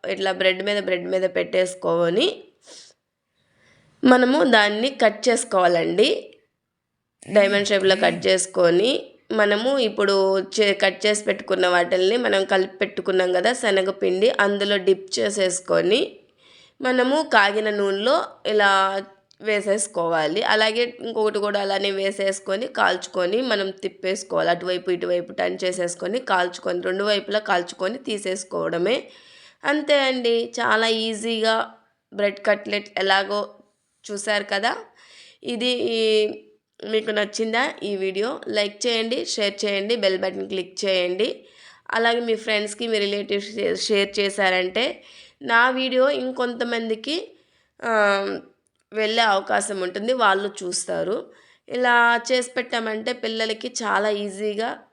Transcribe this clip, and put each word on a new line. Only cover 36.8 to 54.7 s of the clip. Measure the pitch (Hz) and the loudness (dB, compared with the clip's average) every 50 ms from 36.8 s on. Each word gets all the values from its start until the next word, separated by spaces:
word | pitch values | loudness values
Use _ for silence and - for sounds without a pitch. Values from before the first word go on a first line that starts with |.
| - 208 | -8 -4
మీకు | 220 214 220 226 | -2 -2 -2 0
నచ్చిందా | 214 208 208 208 208 - 220 220 220 233 247 - - - - | -2 -2 -2 -2 -2 -4 -4 -2 0 0 -2 -2 -4 -8 -6
ఈ | 208 202 | -6 -4
వీడియో? | 190 190 190 185 196 208 247 294 - - | -4 -4 -4 -2 -2 -4 -4 -4 -8 -8
లైక్ | - 208 208 208 202 202 - - | -4 -2 -2 -2 -2 -4 -4 -2
చేయండి, | 247 233 226 220 226 247 277 - | 0 0 0 0 -2 -2 -4 -4
షేర్ | - - - 208 202 202 202 - | -6 -2 -2 -2 -2 -2 -2 -4
చేయండి, | 208 202 196 196 208 240 | -2 -2 -2 0 -2 -2
బెల్ | 233 202 190 190 | 0 2 0 0
బటన్ | 185 190 190 185 196 196 | 0 -2 -4 -4 -6 -8
క్లిక్ | 196 196 190 180 185 - - - | -6 -6 -6 -6 -8 -8 -4 -2
చేయండి. | 196 190 185 180 180 180 185 220 285 - - - - _ - - - - _ _ - | 0 0 2 0 0 0 0 -2 -2 -2 -8 -16 -20 _ -20 -20 -20 -20 _ _ -4
అలాగే | - 226 233 233 233 240 | -2 0 2 2 2 0
మీ | 240 233 220 | 0 -2 -4
ఫ్రెండ్స్కి, | 214 220 226 214 208 208 208 208 - 240 | -4 -2 -2 -2 -2 -2 -4 -6 -8 -4
మీ | 226 220 214 | -2 0 0
రిలేటివ్స్‌కి | 202 202 202 202 196 202 202 202 202 208 214 | 0 -2 -2 -4 -4 -2 -4 -4 -4 -6 -8
షే-, | 214 202 175 175 | -4 -2 -2 -2
షేర్ | 190 - - 220 196 202 202 202 208 | -2 -2 0 2 0 0 0 -2 -2
చేశారంటే | 202 196 196 - 196 190 185 185 180 185 185 214 240 302 359 - - - - - - - _ _ | -2 -2 0 0 2 2 2 2 0 -2 -2 -2 -2 -2 -4 -10 -18 -20 -20 -20 -20 -20 _ _
నా | - 233 233 233 240 262 | -4 2 4 4 4 4
వీడియో | 254 262 262 262 254 254 254 277 | 2 0 -2 0 2 2 2 2
ఇంకొంతమందికి, | 294 262 254 254 254 262 247 247 240 233 240 240 233 233 226 226 220 214 220 269 302 349 - - - _ _ _ _ _ _ _ _ _ - | 2 -2 -4 -6 -4 -4 -4 -4 -2 -4 -4 -4 -4 -4 -2 -4 -6 -6 -4 -6 -6 -6 -6 -10 -20 _ _ _ _ _ _ _ _ _ -4
ఆ, | 233 226 214 208 202 202 196 196 202 196 196 190 - _ _ _ _ _ _ _ _ 208 | -2 2 2 4 4 2 0 0 -4 -6 -8 -10 -16 _ _ _ _ _ _ _ _ -4
వెళ్ళే | 214 220 214 220 233 233 | -2 -2 0 2 2 2
అవకాశం | 220 196 196 196 - 214 208 202 208 202 190 | 2 2 0 0 0 -2 -2 -2 -2 -6 -6
ఉంటుంది, | 180 180 180 202 202 233 254 | -6 -6 -6 -6 -2 -2 0
వాళ్ళు | 254 226 196 190 196 202 202 202 - 190 | 2 4 4 4 2 0 -6 -8 -8 -8
చూస్తారు. | 180 180 - - - 180 165 165 175 208 - - - - _ _ _ _ _ _ - | -6 -6 -6 -6 -4 -4 -4 -2 -2 -4 -6 -6 -12 -20 _ _ _ _ _ _ -8
ఇలా | - 247 247 247 240 240 233 233 233 240 233 - | -4 -2 2 4 4 4 4 4 2 0 0 -2
చేసి | 262 247 240 247 - | -2 -2 -2 -4 -6
పెట్టామంటే | 254 240 247 - 233 226 220 220 220 220 247 247 | -8 -6 -4 -4 -4 -4 -4 -6 -6 -6 -6 -6
పిల్లలకి | 247 - 226 220 220 220 220 220 220 - | -6 -6 -6 -4 -2 -2 -4 -4 -6 -8
చాలా | 247 247 - 233 208 196 190 208 214 | -10 -8 -6 -4 -2 0 0 0 0
ఈజీగా | 214 208 208 202 190 196 214 214 208 202 226 247 | 0 -2 -4 -6 -6 -6 -6 -6 -4 -4 -4 -6